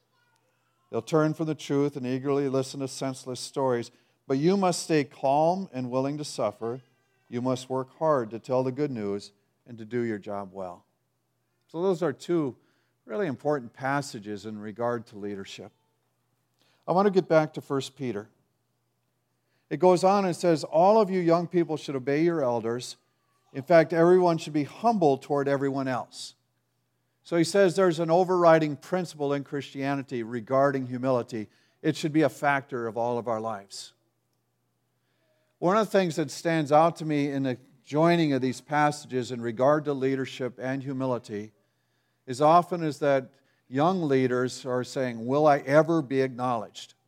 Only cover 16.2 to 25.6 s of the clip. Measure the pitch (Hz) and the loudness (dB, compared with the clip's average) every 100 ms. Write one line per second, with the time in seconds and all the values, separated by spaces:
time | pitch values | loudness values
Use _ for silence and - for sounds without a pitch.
16.2 | _ _ _ _ _ _ - 170 202 185 | _ _ _ _ _ _ 0 4 4 4
17.2 | 151 160 151 - - 139 131 - 127 101 | 4 4 4 -4 -4 -4 -4 -8 -6 -6
18.2 | 107 _ _ _ _ _ _ _ _ _ | -10 _ _ _ _ _ _ _ _ _
19.2 | _ _ _ _ - 147 180 180 185 202 | _ _ _ _ -10 2 4 6 4 4
20.2 | 190 165 180 156 - 156 185 220 196 190 | 2 0 2 2 2 4 6 6 4 2
21.2 | 165 170 170 180 156 151 - 135 123 143 | 4 2 2 0 0 -2 -6 -6 -2 2
22.2 | 170 165 127 120 110 120 127 - _ _ | 2 2 0 0 -2 -6 -8 -16 _ _
23.2 | _ _ _ 139 127 165 156 165 170 185 | _ _ _ -12 4 6 6 4 6 6
24.2 | 180 165 165 151 135 - 226 220 156 135 | 6 2 -2 -4 -4 -2 0 2 2 2
25.2 | - 143 139 139 | -2 -2 0 0